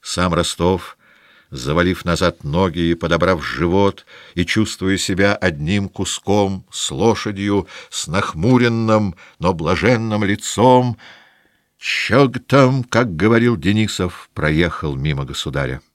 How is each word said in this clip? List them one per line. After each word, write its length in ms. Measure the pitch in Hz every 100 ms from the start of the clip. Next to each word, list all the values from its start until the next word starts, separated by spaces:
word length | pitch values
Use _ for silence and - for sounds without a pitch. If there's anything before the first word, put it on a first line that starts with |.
Сам 320 | - - 90
Ростов, 640 | 82 82 - 87 92 - - _ _ _ _ _
завалив 560 | 69 62 78 87 90 87
назад 400 | 82 90 - 73
ноги 460 | 80 95 80 85
и 40 | 82
подобрав 500 | 82 82 87 87 71
живот, 600 | - 85 92 98 - _ - -
и 120 | - 87
чувствуя 520 | 107 107 - 95 95
себя 380 | - 92 101 101
одним 540 | 92 73 76 104 101
куском 760 | - 196 - - 104 98 95 -
с 180 | - -
лошадью, 760 | - 113 107 110 98 101 101 87 - -
с 180 | - -
нахмуренным, 1080 | 87 104 80 101 127 120 113 113 110 101 82 - _
но 140 | 87
блаженным 680 | 87 78 92 104 120 113 104
лицом, 760 | 101 104 - - 123 127 123 113 - - _ _ _ _ _ _
чёгтом, 1000 | - - - 123 139 117 _ 135 131 135
как 320 | 120 113 123 80
говорил 420 | 101 113 120 120
Денисов, 720 | 80 104 107 - 90 - - -
проехал 600 | 76 78 85 - 78 67
мимо 300 | 73 69 67
государя. 560 | 67 - 71 65 65 _